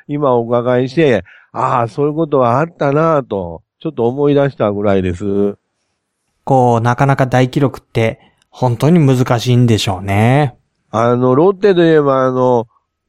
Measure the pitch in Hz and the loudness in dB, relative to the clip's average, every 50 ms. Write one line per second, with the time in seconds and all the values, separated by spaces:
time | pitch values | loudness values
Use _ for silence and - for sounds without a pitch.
0 | _ - 147 147 147 131 123 120 117 117 120 120 117 127 127 123 131 127 - 170 | _ -10 -6 -2 0 0 0 0 0 -2 -2 -2 0 0 0 0 -2 -2 -2 0
1 | 160 139 113 95 - - - - _ _ - 110 123 131 127 123 117 113 - 147 | 2 2 2 0 -2 -8 -18 -20 _ _ -8 -6 -4 -2 -2 -2 -2 -4 -4 -4
2 | 143 151 147 156 165 147 147 135 127 117 120 135 160 170 - - 156 139 139 151 | -4 -4 -2 -4 -4 -2 0 0 2 2 0 0 -2 -4 -6 -4 -2 -2 0 0
3 | 160 165 160 143 123 107 107 98 90 85 82 80 _ _ _ _ - 160 143 131 | 0 0 0 -2 -2 -4 -6 -8 -8 -8 -12 -14 _ _ _ _ -12 -10 -6 -2
4 | 113 120 127 143 143 147 143 143 139 139 - - 123 104 101 101 101 104 98 95 | -2 -2 -2 0 0 0 2 2 0 -2 -2 -2 -2 -2 -2 -2 -2 0 0 0
5 | 92 92 90 90 104 101 98 101 101 101 101 - _ _ _ _ _ _ _ _ | 0 -2 -4 -6 -6 -4 -2 -2 -2 -2 -4 -8 _ _ _ _ _ _ _ _
6 | _ _ _ _ _ _ _ _ - - 135 131 123 120 117 113 113 120 120 - | _ _ _ _ _ _ _ _ -4 0 0 2 2 2 2 0 0 -2 -2 0
7 | 139 135 135 - 135 123 127 123 131 123 - 151 143 123 - - _ _ - 117 | 0 0 0 0 0 0 0 0 0 0 0 0 -2 -2 -2 -6 _ _ -4 -2
8 | 113 113 - - _ _ _ _ _ _ _ - 127 127 117 - 135 147 180 175 | -2 -2 -4 -8 _ _ _ _ _ _ _ -4 -4 -2 -2 0 0 2 2 4
9 | 147 135 131 123 127 - 123 113 110 127 123 123 123 120 113 98 - 104 95 90 | 4 2 2 2 0 0 -2 -2 0 0 2 2 4 2 2 0 -2 -4 -6 -6
10 | 95 98 98 101 110 120 131 147 151 131 - _ _ _ _ _ _ _ - 107 | -4 -2 0 2 2 2 2 2 0 -2 -4 _ _ _ _ _ _ _ -4 -2
11 | 117 120 123 123 127 127 127 139 170 196 208 180 208 208 185 175 170 165 160 151 | 0 0 0 2 2 2 2 4 2 2 2 2 2 2 2 4 4 4 4 2
12 | 143 139 135 131 131 131 127 127 127 127 123 117 110 - _ _ _ _ _ _ | 2 2 0 0 0 0 0 0 0 2 2 0 -2 -6 _ _ _ _ _ _
13 | _ | _